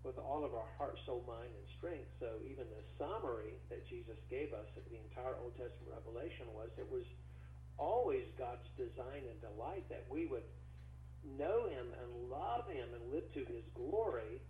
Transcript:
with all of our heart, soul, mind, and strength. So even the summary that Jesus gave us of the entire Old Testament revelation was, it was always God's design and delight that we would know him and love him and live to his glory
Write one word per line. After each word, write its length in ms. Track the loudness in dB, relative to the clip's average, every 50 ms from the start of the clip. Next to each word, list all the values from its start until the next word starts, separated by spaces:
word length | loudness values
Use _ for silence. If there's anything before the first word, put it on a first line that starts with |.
| -2
with 140 | -2 -2
all 280 | -2 2 4 4 4 4
of 100 | 4 4
our 120 | 2 0 0 0
heart, 200 | 0 0 0 0 -2 0
soul, 180 | 0 0 0 2
mind, 240 | -2 -4 -4 -4 -6
and 160 | -6 -8 -8 -10 -8
strength. 300 | -4 -2 0 0 0 -4 -6 -6 -2
So 180 | -2 0 0 -2 -2
even 160 | -4 -4 -4 -4 -4
the 120 | -4 -6 -8 -8 -2
summary 540 | 0 0 2 2 2 2 2 2 2 0 -2 -4 -6 -6 -4
that 160 | -4 -4 -4 -4
Jesus 260 | -6 -6 -4 -6 -8 -8 -4 -2
gave 240 | 0 0 2 2 0
us 120 | -2 -4 -4 -8
of 60 | -8 -8
the 80 | -8 -8
entire 400 | -8 -8 -8 -6 -2 0 0 0 0 -2
Old 80 | -4 -4 -4
Testament 320 | -4 -4 -4 -6 -8 -8
revelation 560 | -8 -6 -6 -4 -4 -2 -2 -2 -4 -4 -6 -6 -4
was, 140 | -4 -4 -4 -4
it 100 | -4 -4 0
was 140 | 0 0 0 -2 -6 -10 -10 -10 -10 -10 -10 -8 -10 -10 -10 -8 0
always 460 | 2 6 8 8 8 8 8 8 6 4 2 -2
God's 260 | 0 0 0 0 -2 -6 -8 -2
design 500 | -2 -2 -2 0 -4 -4 -2 -2 -4 -4
and 120 | -4 -6 -6 -6
delight 400 | -6 -4 -2 -2 -2 -2 -2 -2 -4
that 160 | -6 -6 -4 -2
we 160 | 2 2 2
would 200 | 4 2 0 0 -4 -8 -10 -10 -10 -10 -10 -10 -10 -8 -8 -8 -8 -8 -8 -6 -6 0
know 300 | 2 4 8 8 8 6
him 240 | 6 2 0 -2 -2 -4 -4
and 320 | -4 -4 -2 -4 -2 -2
love 360 | 0 2 4 4 4 4 4
him 200 | 2 0 0 0 -2 -4
and 160 | -4 -2 2
live 160 | 2 2 2 2 -2
to 100 | -2 0
his 200 | 0 -2 -4 -4 -6 -4
glory 640 | -2 2 6 6 6 6 6 4 2 2 0 -4 -6 -6